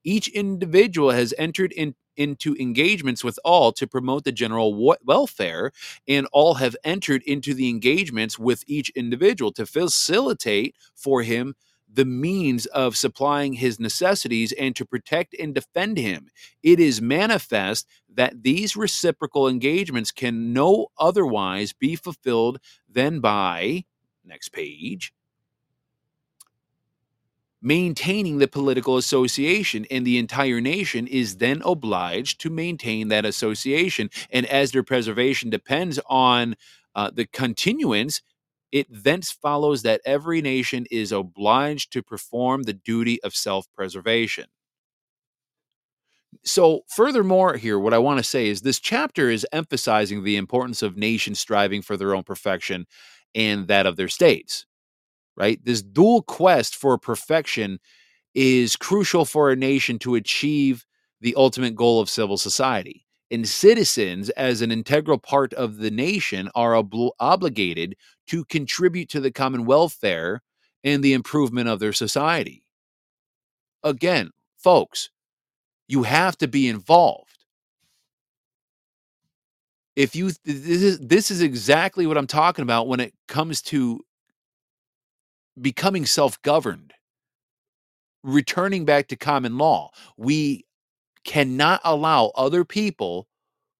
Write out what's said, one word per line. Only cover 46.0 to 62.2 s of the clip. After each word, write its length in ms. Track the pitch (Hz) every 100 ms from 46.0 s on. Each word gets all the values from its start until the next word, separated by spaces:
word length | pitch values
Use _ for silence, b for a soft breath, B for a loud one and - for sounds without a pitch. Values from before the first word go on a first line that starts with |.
| _ _ _ _
So 420 | - - 165 151 -
furthermore 720 | - 269 254 190 185 185 127
here, 220 | 113 101
what 160 | 107 117
I 20 |
wanna 240 | 139 135
say 260 | - 131 107
is 140 | 98
this 180 | 131 127
chapter 520 | - 240 302 - 127
is 140 | 110 104
emphasizing 720 | 156 160 131 - 107 101 104
the 120 | 98 101
importance 480 | 95 127 123 110
of 120 | - 95
nations 440 | 107 113 - 101
striving 420 | - 104 101 101
for 160 | 92 98
their 160 | 98
own 80 | 95
perfection 640 | 90 95 101 90 - 92 87 b b b _
and 340 | 110 110 104 90
that 200 | 98 95
of 80 | 87
their 120 | 92
states, 600 | - 170 98 - - - _ _ _ _ _ _ -
right? 240 | 104 117 123
This 160 | 113
dual 400 | 98 110 208 233
quest 540 | - - 185 147 - -
for 240 | 139 120
perfection 800 | - 107 - 160 - 117 101 95 b b b b _ 135
is 400 | 131 127 117 -
crucial 500 | - 202 185 175 147
for 240 | 151 143
a 60 | 131
nation 420 | 131 135 - 117
to 140 | 123
achieve 720 | 120 - - 143 151 135 123 - _ _ _
the 140 | 120 139
ultimate 400 | 131 127 123 110
goal 240 | 120 113
of 100 | 101
civil 280 | -